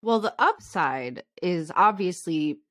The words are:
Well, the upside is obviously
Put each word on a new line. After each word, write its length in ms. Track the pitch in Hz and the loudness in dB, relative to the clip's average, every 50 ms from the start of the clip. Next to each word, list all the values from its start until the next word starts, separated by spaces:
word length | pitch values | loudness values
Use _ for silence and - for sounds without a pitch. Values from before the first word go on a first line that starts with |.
| - | 2
Well, 180 | 220 226 226 | 2 0 2
the 120 | 208 214 - - | 2 -2 0 2
upside 840 | 277 349 427 - - - - 190 160 139 127 135 127 123 127 - - _ _ - | 2 2 2 0 -8 -8 -2 0 0 0 0 -2 -6 -8 -10 -12 -16 _ _ -6
is 300 | - 180 180 170 160 151 - | -4 -2 -2 -2 -4 -4 2
obviously 840 | - 190 214 214 190 202 180 180 - - 175 165 156 151 151 147 - _ _ | 4 4 4 4 2 -4 -4 -4 -6 -6 -4 -2 -2 -2 -2 -4 -6 _ _